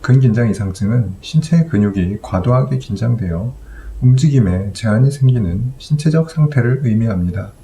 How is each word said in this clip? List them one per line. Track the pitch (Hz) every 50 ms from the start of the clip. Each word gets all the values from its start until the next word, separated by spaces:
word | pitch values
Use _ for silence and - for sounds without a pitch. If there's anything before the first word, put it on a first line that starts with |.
| -
근긴장 | - 127 135 131 123 107 120 120 110
이상증은 | 98 - 104 98 92 - 101 98 117 123 113 92 92 -
신체 | - - - 156 - - 170 170 160
근육이 | - - 101 104 104 98 98 90 90 101 104
과도하게 | - - - 92 92 127 123 127 135 135 135 131
긴장되어 | - - 107 92 110 120 120 113 - 90 82 82 101 120 131 - - - - - - - - -
움직임에 | - 127 127 131 - 156 139 131 110 92 90 90 98 101 95
제한이 | - - 113 104 113 131 143
생기는 | 143 - 135 131 123 120 104 87 85 98 120 123 - -
신체적 | - - 151 147 - 160 151 160 165 160
상태를 | - 160 151 147 147 131 117 120 127 131 139
의미합니다. | 120 107 110 113 113 104 90 87 87 87 98 101 - - -